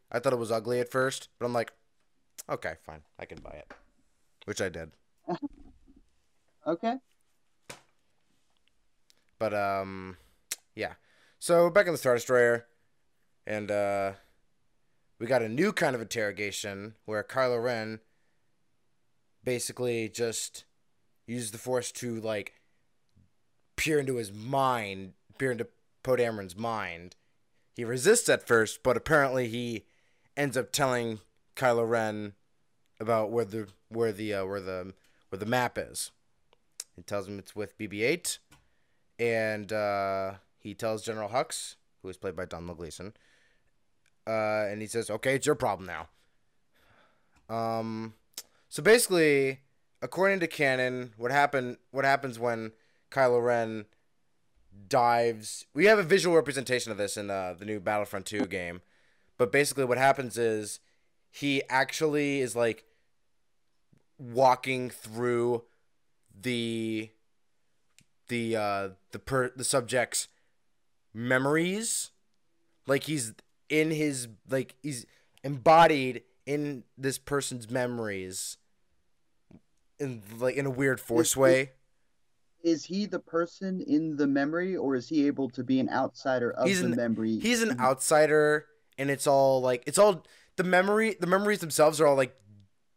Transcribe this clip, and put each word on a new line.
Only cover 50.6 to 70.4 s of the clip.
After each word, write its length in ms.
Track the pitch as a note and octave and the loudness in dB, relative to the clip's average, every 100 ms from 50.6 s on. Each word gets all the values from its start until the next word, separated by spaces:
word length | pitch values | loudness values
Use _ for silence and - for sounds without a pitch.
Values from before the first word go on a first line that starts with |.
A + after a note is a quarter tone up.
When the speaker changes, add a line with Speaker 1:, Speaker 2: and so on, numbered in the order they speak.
| C#3+ C3 B2+ B2+ A#2+ A2 | 2 2 0 -2 -8 -6
Speaker 1:
what 120 | A#2+ | 0
happen-, 460 | C#3+ C#3+ C#3 B2 A#2+ _ | 4 4 2 -2 -8 _
what 160 | C3 C3+ | 0 2
happens 320 | C#3 C3+ A2+ | 2 0 -4
when 340 | A#2+ A2+ A2 - _ _ _ | -2 -2 -6 -14 _ _ _
Kylo 340 | - C3 B2 | 2 4 6
Ren 400 | A#2+ A#2+ A2+ A2 G2+ _ _ _ _ _ _ _ _ G2 G2 | 4 2 0 -6 -10 _ _ _ _ _ _ _ _ -20 -2
dives, 800 | C3+ A#2+ A#2+ A#2 A2 G#2+ - - | 2 4 4 2 -2 -8 -14 -8
we 100 | C#3 | 4
have 140 | F#3+ A3 | 6 6
a 40 | |
visual 320 | E3 F#3+ E3+ | 6 2 6
representation 580 | E3 C#3+ C3 A#2+ B2 A#2 | 4 4 -2 0 -2 0
of 40 | G2+ | -4
this 220 | G2+ G#2+ | -4 -4
in, 120 | G2+ | -4
uh, 240 | G2 F#2 F2 | -4 -4 -8
the 80 | G2+ | -8
new 120 | G#2+ | -4
Battlefront 460 | F#2 G#2 G#2 G2+ | 0 0 -2 -6
two 220 | F#2 G#2+ G2+ | -6 -4 -4
game, 340 | F#2 F2 F2 - _ _ _ _ - | -4 -8 -10 -16 _ _ _ _ -2
but 160 | B2 | 2
basically 320 | C#3 C#3+ C3+ | 2 0 0
what 140 | B2+ B2 | 0 4
happens 400 | C3+ C#3 B2+ A2+ | 4 4 -2 -2
is 420 | A#2 A2 G#2 - _ _ _ _ _ | 0 0 -6 -12 _ _ _ _ _
he 320 | - C#3+ C#3 - | -6 -2 -2 0
actually 720 | C3 C3+ - D#3 D3 C#3+ C#3 | 0 0 0 0 0 0 0
is, 160 | B2+ A#2 | -2 0
like, 280 | A#2 A2 _ _ _ _ _ _ _ _ _ _ _ _ _ - | 0 -2 _ _ _ _ _ _ _ _ _ _ _ _ _ -18
walking 720 | B2+ A#2 C3 B2+ C3 B2+ B2 | -8 2 4 4 0 -4 -4
through 760 | - A2 A2 B2 A#2+ A#2+ A#2+ A#2+ _ _ _ _ _ _ G2+ | -10 -12 -4 0 2 0 -2 -4 _ _ _ _ _ _ -10
the, 720 | B2 A#2+ A#2 A2+ A2+ A2 A2 _ _ _ _ _ _ _ _ _ _ _ - | -4 -2 -2 -4 -4 -4 -8 _ _ _ _ _ _ _ _ _ _ _ -8
the, 260 | A#2+ A#2 A2 | -4 -2 0
uh, 320 | G#2 G2 G2 F#2 _ | 0 -2 -4 -10 _
the 60 | A2 | -16
per-, 340 | - C3+ B2 - | -4 -2 -2 -4
the 80 | |
subject's 640 | A#2+ C#3 A2+ B2+ A#2 - - _ | -2 -2 0 0 0 -4 -8 _